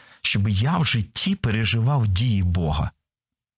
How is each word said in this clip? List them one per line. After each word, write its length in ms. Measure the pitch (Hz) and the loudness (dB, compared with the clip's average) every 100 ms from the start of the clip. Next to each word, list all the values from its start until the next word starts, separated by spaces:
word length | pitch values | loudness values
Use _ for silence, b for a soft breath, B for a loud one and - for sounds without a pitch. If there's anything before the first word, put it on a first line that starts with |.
| B B | B B
щоб 260 | - 104 104 | -4 -2 0
я 280 | 98 135 185 | 0 0 0
в 60 | |
житті 500 | 147 117 95 - 190 | 0 -2 -4 -4 -4
переживав 720 | 196 123 107 107 113 120 143 110 | -2 -2 0 0 0 0 2 2
дії 340 | 92 123 101 | 2 2 2
Бога. 480 | 90 87 80 73 71 _ _ _ _ _ _ | 2 0 0 -2 -4 _ _ _ _ _ _